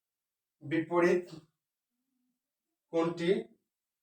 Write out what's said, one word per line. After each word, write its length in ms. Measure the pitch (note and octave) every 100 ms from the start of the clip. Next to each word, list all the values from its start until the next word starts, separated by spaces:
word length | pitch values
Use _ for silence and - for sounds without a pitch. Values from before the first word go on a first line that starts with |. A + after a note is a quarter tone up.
| _ _ _ _ _ _
বিপরীত 640 | C#3 D#3+ D#3+ F3 F3 F#3 - - _ _ _ _ _ _ _ _ _ _ _ _ _ _ _
কোণটি 400 | E3 E3+ E3+ E3+ A3 - _ _ _ _ _